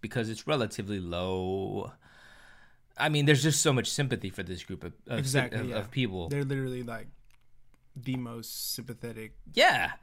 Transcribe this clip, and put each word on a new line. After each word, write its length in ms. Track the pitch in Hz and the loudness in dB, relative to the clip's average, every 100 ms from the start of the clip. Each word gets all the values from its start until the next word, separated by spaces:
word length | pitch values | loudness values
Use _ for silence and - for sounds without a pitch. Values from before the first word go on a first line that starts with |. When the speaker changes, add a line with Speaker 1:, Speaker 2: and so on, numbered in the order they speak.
Speaker 1:
because 280 | 107 123 110 | -4 -2 -2
it's 200 | 110 - | -2 0
relatively 500 | 147 110 - 101 98 | 0 0 -2 -4 -4
low. 920 | 85 87 92 92 92 95 101 98 - - - - - - - - - - _ - | -2 -2 0 0 0 -2 -2 -4 -6 -12 -20 -20 -20 -20 -20 -20 -20 -20 _ -2
I 100 | 151 | 2
mean, 160 | 147 143 | 6 8
there's 180 | 139 | 8
just 160 | 156 143 | 6 4
so 100 | 156 | 4
much 160 | 135 - | 4 2
sympathy 420 | - 131 110 95 | 0 0 -2 -4
for 120 | 101 | -6
this 220 | 92 90 | -6 -6
group 180 | - 92 | -8 -8
of, 100 | 87 - - | -10 -12 -6
of, 140 | 117 | -2
Speaker 2:
Exactly, 400 | 131 139 123 110 | 0 2 0 -2
Speaker 1:
of, 80 | 123 | -2
Speaker 2:
yeah. 80 | 110 | -4
Speaker 1:
of 140 | 101 | -2
people. 360 | 135 117 92 85 | 0 0 -2 -2
Speaker 2:
They're 120 | 143 | -2
literally, 380 | 139 135 131 127 | -2 -2 -4 -6
like, 240 | 120 113 104 - - - - - - - - | -8 -10 -12 -16 -20 -20 -20 -20 -20 -20 -18
the 220 | 135 127 127 | -8 -4 -4
most 580 | 120 117 113 - - | -4 -8 -10 -6 -6
sympathetic 580 | - 120 - 117 110 110 - - | -6 -8 -10 -10 -10 -12 -14 -2
Speaker 1:
Yeah. 380 | 233 339 113 85 - | 4 6 6 0 -4